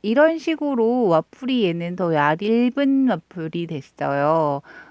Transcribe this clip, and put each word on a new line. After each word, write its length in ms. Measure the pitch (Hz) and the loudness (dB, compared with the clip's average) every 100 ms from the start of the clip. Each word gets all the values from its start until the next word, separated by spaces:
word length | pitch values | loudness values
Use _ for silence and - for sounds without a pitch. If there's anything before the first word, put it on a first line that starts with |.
이런 360 | 208 233 311 330 | 0 4 4 2
식으로 680 | 330 311 294 254 226 247 208 | -4 -4 -2 0 0 2 2
와플이 580 | 160 - - 254 254 | 2 0 -10 -4 0
얘는 320 | 190 170 170 180 | 0 -2 -6 -4
더 180 | 175 | -2
얇은 920 | 156 147 160 208 233 247 262 277 269 262 | 2 2 0 0 0 0 0 0 2 0
와플이 600 | 175 - 185 160 170 165 | -2 -6 -10 -8 -6 -8
됐어요. 920 | 151 - - 143 139 147 160 147 143 - - - | -8 -12 -6 -4 0 2 2 0 -2 -8 -20 -20